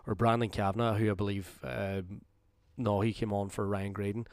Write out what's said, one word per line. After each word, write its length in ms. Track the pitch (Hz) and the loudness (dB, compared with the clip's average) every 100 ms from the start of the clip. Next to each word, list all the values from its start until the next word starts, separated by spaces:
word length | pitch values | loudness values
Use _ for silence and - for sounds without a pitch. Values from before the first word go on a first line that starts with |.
| - | -6
or 80 | |
Brandon 360 | 95 113 117 113 | 2 4 4 0
Kavanagh, 460 | - 98 104 117 104 | 0 0 2 2 2
who 120 | 107 | 2
I 40 | 98 | 2
believe, 420 | 101 98 95 - | 0 -2 -6 -12
um, 580 | 131 120 98 98 90 101 - _ _ _ _ - | -6 -4 -2 -4 -6 -12 -16 _ _ _ _ -2
no, 220 | 113 101 | 2 4
he 120 | 110 | 2
came 200 | - 110 | 0 0
on 160 | 101 98 | 0 -2
for 160 | - 101 | -2 0
Ryan 280 | 101 98 | 0 -2
Graydon. 340 | 98 101 110 117 | -2 -2 -2 -6